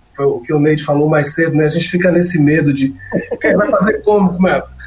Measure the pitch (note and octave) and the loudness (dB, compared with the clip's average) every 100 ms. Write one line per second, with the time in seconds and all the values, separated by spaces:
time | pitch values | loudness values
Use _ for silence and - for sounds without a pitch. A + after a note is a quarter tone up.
0 | _ - C#3 - - D3+ D3 D3+ - C#3+ | _ -4 -2 -2 -2 0 2 0 0 0
1 | D3+ D#3 C#3+ - E3 D3 D3+ E3 - F3+ | 2 2 0 -2 0 0 0 0 -2 0
2 | F3+ E3+ F3 E3+ C#3+ D#3 C#3+ C#3 C3+ - | 2 2 0 2 2 2 2 0 -2 -4
3 | - G#3 - A#3+ D#4+ - D4+ G#3 G3 G#3 | -8 -8 -6 -4 0 0 2 0 0 0
4 | - G#3 F#3 F3 F#3 C#3 - - | 0 2 2 0 0 0 -4 -14